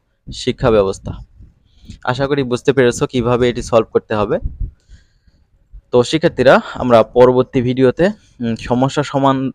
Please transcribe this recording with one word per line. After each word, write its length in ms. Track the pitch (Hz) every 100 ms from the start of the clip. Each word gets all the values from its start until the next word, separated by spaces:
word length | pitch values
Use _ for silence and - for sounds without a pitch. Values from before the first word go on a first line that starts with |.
| _ _ -
শিক্ষা 360 | - - 120 131
ব্যবস্থা। 420 | 110 98 98 - - - _ - _ _ _ - -
আশা 220 | - 127 139
করি 160 | 143
বুঝতে 300 | 127 120 -
পেরেছো 340 | 131 123 113 143
কিভাবে 420 | 127 113 123 123
এটি 140 | 120
সলভ 240 | - 117 110
করতে 220 | 117 -
হবে। 240 | 110 104 160 - - - - _ - _ _ _ _ _ _ _ - -
তো 120 | 123
শিক্ষার্থীরা, 580 | 120 - 165 143 127 190 -
আমরা 280 | - 127 117
পরবর্তী 600 | 110 123 123 127 127 135
ভিডিওতে, 440 | 123 127 127 120 180 208 _ -
উম, 140 | 120 113
সমস্যা 460 | - 120 135 151
সমান-, 500 | 143 139 135 135 131